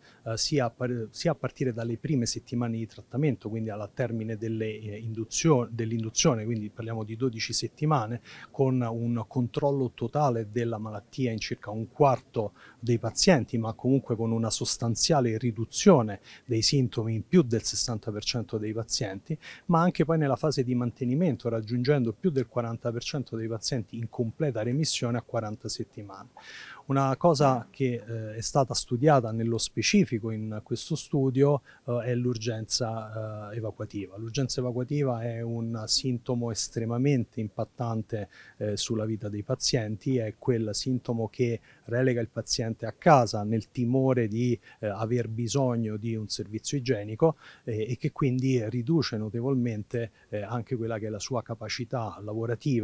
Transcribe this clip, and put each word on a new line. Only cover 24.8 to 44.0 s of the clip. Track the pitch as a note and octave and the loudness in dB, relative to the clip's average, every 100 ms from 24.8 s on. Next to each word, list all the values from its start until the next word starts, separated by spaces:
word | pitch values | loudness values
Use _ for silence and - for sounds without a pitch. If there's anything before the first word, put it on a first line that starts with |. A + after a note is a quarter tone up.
| D#3 - A#2+ A#2+ | 0 0 -2 -2
a | |
quaranta | - A#2 G#2 G#2+ A#2 | -2 -4 -4 -6 -8
settimane. | - A2+ - G2+ G2 - - - - - - - | -8 -8 -10 -14 -14 -18 -20 -20 -18 -18 -14 -2
Una | C3+ C3+ C3 | 2 2 4
cosa | F3 D3 C#3+ B2+ - | 4 6 6 4 0
che, | - C3 A#2 - | -2 -2 -2 -6
eh, | A2+ A2 A2 | -8 -8 -6
è | |
stata | - D3 C3+ | 0 2 2
studiata | A#2 - A#2+ D3 C#3 A2+ | 0 -2 2 6 6 4
nello | A2+ A#2 A#2 | 0 0 0
specifico | - - A2 G#3 F3+ A#2 A2+ | -2 -2 4 4 4 2 -2
in | A2 A2 G#2+ | -4 -6 -8
questo | - A#2 - D#3 | -6 -6 -4 -6
studio, | - D3 C3 B2+ C#3 C#3+ - - - | -2 0 2 4 4 2 -2 -14 -4
eh, | A#2+ A2+ | -4 -2
è | B2 | 0
l'urgenza, | B2 A#2 A2 A2 A2 - A#2 A2+ A2 A2 A2 G#2+ G#2 | 0 -2 -4 -6 -2 -2 -2 -6 -8 -8 -8 -8 -10
eh, | A2+ | -8
evacuativa. | G#2+ - G#2 G#2 F#2+ G2+ | -8 -8 -8 -8 -8 -10
L'urgenza | A2+ A2+ C3 - | -6 -2 -2 -2
evacuativa | B2 A#2+ B2 D3 C3+ A#2 | -2 -2 -2 0 0 0
è | A#2 A#2 | -4 -4
un | A#2 A#2 A2+ A#2 G#2+ | -4 -4 -4 -4 -2
sintomo | - C3+ B2 - B2 A#2+ | -2 0 -2 -2 -2 -2
estremamente | A2 - - A2+ A#2 C3+ C3+ A#2 - | -4 -4 -4 -2 0 2 2 0 -4
impattante, | A2 - A2 - A#2 A2+ G#2+ A2 G2 - - - | -6 -4 -8 -4 -4 -4 -4 -8 -8 -14 -20 -8
eh, | G#2+ G2+ | -4 -4
sulla | - A2+ | -2 -2
vita | A2 A2 G#2 | -2 -4 -6
dei | G#2 | -6
pazienti, | G#2 C3 - C3+ G#2+ A2 - C3 | -4 -2 0 0 -2 -4 0 0
è | A2 - | 0 -4
quel | - A#2+ A2 | 0 0 0
sintomo | G2+ - B2+ - A#2 A2+ | -2 -2 -2 -2 -2 -2
che | - A#2+ A#2 - - - | 0 0 -2 -8 -18 -4
relega | A#2 C3 A#2+ | 0 2 2
il | A2 | -2
paziente | - - - A2+ A2+ A2 | -6 -4 -2 -2 -4 -8
a | |
casa | - - D3 A2+ A2 | 2 8 8 8 0
nel | G#2 A2+ - | 0 0 -2
timore | - A#2 C3 | -2 0 2